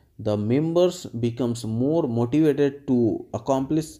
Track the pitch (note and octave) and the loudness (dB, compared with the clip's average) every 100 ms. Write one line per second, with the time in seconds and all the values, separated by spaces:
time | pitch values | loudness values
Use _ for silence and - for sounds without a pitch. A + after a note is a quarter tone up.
0 | _ - A2 G#2 G#2 C3 D#3+ E3+ F3+ F3 | _ -10 -4 -2 0 0 0 2 2 0
1 | - A#2 A#2 A#2 B2 A#2 G#2+ A2 C3 E3 | -10 -4 -4 -2 -2 -4 -4 -2 0 0
2 | D3 A#2 A#2+ C#3+ D#3 C#3 C#3+ C#3 - B2+ | 0 0 0 2 2 4 0 -2 0 2
3 | A2+ - - G#2 - C3+ C3+ D#3 D#3 | 2 0 -6 -6 -2 -2 0 -2 -4